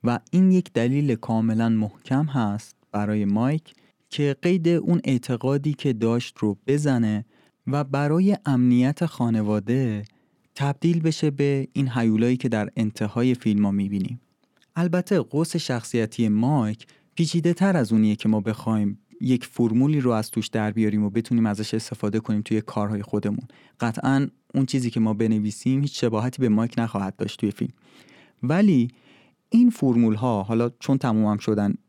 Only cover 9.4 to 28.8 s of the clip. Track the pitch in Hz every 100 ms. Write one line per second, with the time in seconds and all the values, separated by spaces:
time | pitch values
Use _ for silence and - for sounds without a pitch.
9.4 | 107 107 101 127 127 104 104 _ _ _
10.4 | _ - 143 139 170 170 160 156 151 139
11.4 | 143 139 135 - 135 120 113 107 117 123
12.4 | 123 113 104 - 110 - 110 117 127 123
13.4 | 113 104 101 98 98 101 92 120 _ _
14.4 | _ _ _ - 175 180 180 190 117 143
15.4 | 165 170 - 120 - 120 110 - 113 104
16.4 | 120 151 107 113 - _ _ - 170 170
17.4 | 165 175 196 180 110 113 107 107 110 107
18.4 | 101 110 - 110 101 101 _ - 127 123
19.4 | - - 117 110 139 151 123 110 107 -
20.4 | 104 110 107 104 107 107 104 107 113 120
21.4 | 113 104 107 110 - - 107 107 - 107
22.4 | 104 107 107 - 104 107 104 104 104 110
23.4 | 123 - _ _ 117 113 - 135 139 _
24.4 | _ 135 135 139 123 117 110 107 113 110
25.4 | 107 104 123 131 143 - 120 110 120 123
26.4 | 123 107 117 - 117 101 95 - 107 -
27.4 | 104 - 120 - _ - - - _ _
28.4 | 123 165 214 151